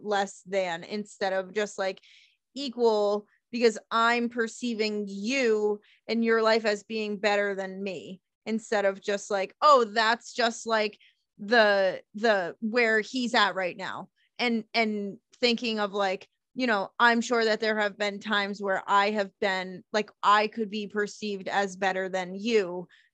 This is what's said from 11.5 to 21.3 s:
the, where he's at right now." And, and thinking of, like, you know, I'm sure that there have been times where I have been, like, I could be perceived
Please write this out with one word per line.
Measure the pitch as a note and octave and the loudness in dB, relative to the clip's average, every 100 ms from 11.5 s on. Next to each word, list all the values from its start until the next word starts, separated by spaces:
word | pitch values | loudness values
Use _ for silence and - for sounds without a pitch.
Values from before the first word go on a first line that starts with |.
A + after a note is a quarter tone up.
| A#3+ G#3 G3+ F#3+ D3 - | 6 6 6 2 -2 -8
the, | G#3 A3+ G3+ E3+ - | -2 2 2 0 -4
where | A3 A#3+ A3+ A3 | -2 2 2 2
he's | G#3 C4 A#3+ | 0 -4 0
at | A#3 G3+ F#3 | 2 2 0
right | F#3 - | -4 -6
now." | E3+ G#2+ F3+ _ _ - | -10 -10 -14 _ _ -4
And, | A#3+ A#3 G#3 A#3 | -2 -2 -2 -2
and | A3 G#3 G3+ A#3 _ - | 0 -2 -6 -10 _ -2
thinking | B3 A#3 A#3+ G#3+ | 0 0 -2 -2
of, | G#3 | -2
like, | G3+ G3 G3 - _ _ - | 0 -2 -2 -8 _ _ -4
you | B3+ | 0
know, | G#3 - - | 0 -2 2
I'm | A#3+ A#3 | 4 4
sure | A#3 A#3+ | 2 2
that | A3 G#3+ | 2 0
there | A3 G#3+ | 0 0
have | G#3 F#3+ | -2 -2
been | G#3 G3+ | -4 -4
times | G#3 G#3 G3+ G3 | -2 -2 -2 -4
where | G3 F#3+ - | -2 -2 2
I | G3+ G3+ | 2 4
have | G#3+ G3 - | 0 -4 -2
been, | G3+ F#3 F#3 F#3 - | -2 -2 -4 -10 -6
like, | G#3+ G#3 - | -4 -4 -2
I | F#3+ G#3 G#3+ | 4 4 4
could | A3+ G#3+ | -2 -6
be | G#3+ G3+ | -6 -6
perceived | G#3 G#3 - G#3+ | -4 -6 -6 -8